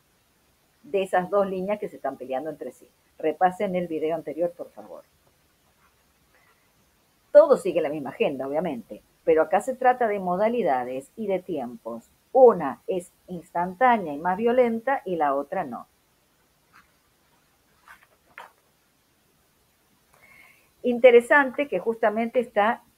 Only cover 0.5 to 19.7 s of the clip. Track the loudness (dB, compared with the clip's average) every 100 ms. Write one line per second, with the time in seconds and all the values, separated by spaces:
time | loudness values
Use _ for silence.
0.5 | _ _ _ -8 -6 -4 -4 -2 -2 -2
1.5 | -4 -6 -8 -10 -10 -10 -10 -10 -8 -8
2.5 | -12 -14 -18 -20 _ _ -8 -6 0 -2
3.5 | 0 -4 -4 -6 -6 -4 -6 -8 -6 -6
4.5 | -6 -18 -18 -20 -20 -20 _ _ _ _
5.5 | _ _ _ _ _ _ _ _ _ _
6.5 | _ _ _ _ _ _ _ _ 6 8
7.5 | 6 0 -2 -2 -4 -8 -4 -4 -4 -6
8.5 | -4 -4 -8 -12 -20 _ _ 0 2 2
9.5 | 0 -2 -2 0 2 0 -2 -4 -2 -2
10.5 | 0 -2 -2 -4 -8 -12 -10 -4 -4 -4
11.5 | -8 -8 -12 -14 -14 -16 _ _ 8 8
12.5 | 8 0 -6 -6 -6 -8 _ -16 -16 -10
13.5 | -6 -6 2 2 2 0 -6 -4 -2 0
14.5 | 2 2 0 -4 -4 -4 -2 0 -2 -4
15.5 | -6 -8 -10 -16 _ _ _ _ _ _
16.5 | _ _ _ _ _ _ _ _ _ _
17.5 | _ _ _ -20 -20 _ _ _ -20 -20
18.5 | _ _ _ _ _ _ _ _ _ _
19.5 | _ _